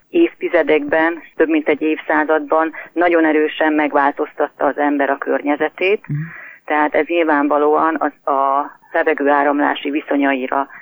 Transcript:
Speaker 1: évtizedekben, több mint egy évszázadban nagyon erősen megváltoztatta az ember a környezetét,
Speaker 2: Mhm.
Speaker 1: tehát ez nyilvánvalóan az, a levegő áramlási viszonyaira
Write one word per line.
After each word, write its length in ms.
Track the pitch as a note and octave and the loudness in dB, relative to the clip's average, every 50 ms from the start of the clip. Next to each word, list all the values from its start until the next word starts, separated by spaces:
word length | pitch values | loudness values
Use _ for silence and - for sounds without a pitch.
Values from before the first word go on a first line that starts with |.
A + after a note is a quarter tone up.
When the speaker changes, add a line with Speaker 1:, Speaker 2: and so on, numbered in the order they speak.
| _ _ | _ _
Speaker 1:
évtizedekben, 1080 | - F3 E3+ E3 - - - E3+ F3 E3 D#3 C#3+ D#3 D3 C#3+ - - D#3+ D#3+ E3 E3+ D#3+ - - _ | 0 2 2 2 0 -4 -6 0 0 2 2 4 2 2 2 0 0 2 2 0 -2 -4 -10 -18 _
több 120 | - D#3 D3 | -2 0 2
mint 200 | D#3+ D#3 D3+ - | 2 0 0 0
egy 140 | D3+ C#3 D#3 | -2 0 0
évszázadban 920 | D#3 D#3 D3 - - D#3+ D3+ D#3 D3 D#3 D3+ D3 C#3 D#3+ D#3+ D#3+ D#3+ - - - - - | -2 -2 -2 -2 -2 0 0 2 2 2 0 2 0 0 0 0 0 -4 -8 -16 -10 -2
nagyon 320 | D#3+ F3 F3 E3+ E3 D#3+ | 0 2 2 4 4 4
erősen 480 | D#3 D3+ D#3 D3+ D3+ - - D#3+ D#3 D3+ | 4 2 2 0 0 0 0 0 0 2
megváltoztatta 920 | D3+ D3+ C#3+ C#3 D3 C#3 C#3+ C#3+ - D3+ - - - D3+ - - - D3 | 0 0 0 0 2 2 2 0 -2 -6 -6 -4 -4 -4 -4 -2 -2 -2
az 120 | C#3+ C3+ D3 | -2 0 0
ember 320 | D3 D3 D3 C#3+ C#3 C3+ | 0 0 0 0 0 0
a 80 | C#3 C#3 | -2 -2
környezetét, 840 | - - C3+ C3+ C#3 C#3+ D3 C#3 D#3 D3 - - F#3 F#3 G#3 G#3+ - | -2 -4 -4 -2 -2 -2 -2 -2 -2 -4 -4 -2 0 0 0 -2 -2
Speaker 2:
Mhm. 120 | - D3+ D3 D#3+ E3 - - - - - - _ | -6 -8 -8 -8 -10 -12 -16 -18 -20 -20 -20 _
Speaker 1:
tehát 300 | - D3+ D3+ D3+ D3 - | -4 0 0 0 0 0
ez 120 | D#3 D3+ | 0 -2
nyilvánvalóan 880 | D3 E3+ F3 E3 D#3 D#3 C#3+ C#3+ D3 D3 D3 D3 D3+ D3+ D#3 D#3 D#3+ D#3+ D#3 | 0 0 0 2 2 2 2 2 2 2 2 2 2 2 2 2 0 0 -2
az, 340 | C#3+ D3 - _ _ - C#3+ | -4 -4 -6 _ _ -2 0
a 360 | C3+ C#3 C#3 C3+ C#3 D3 D3 - - _ - - | 0 0 0 0 0 -2 -4 -10 -16 _ -6 -2
levegő 360 | E3+ D#3+ D#3+ D3+ - C#3+ C#3 | 0 0 0 0 0 2 2
áramlási 640 | C#3+ C#3+ C#3+ D3 C#3+ D3 C#3+ C#3 C#3+ C#3+ - D3 | 2 2 2 2 0 0 0 0 -2 -2 -4 -6
viszonyaira 760 | C#3+ D#3 - - D3+ C#3+ C#3 C#3 C#3 C3 B2+ - - C#3 C3+ - - - | -6 -6 -4 -2 -2 0 0 0 0 -2 -4 -4 -2 -4 -4 -4 -8 -16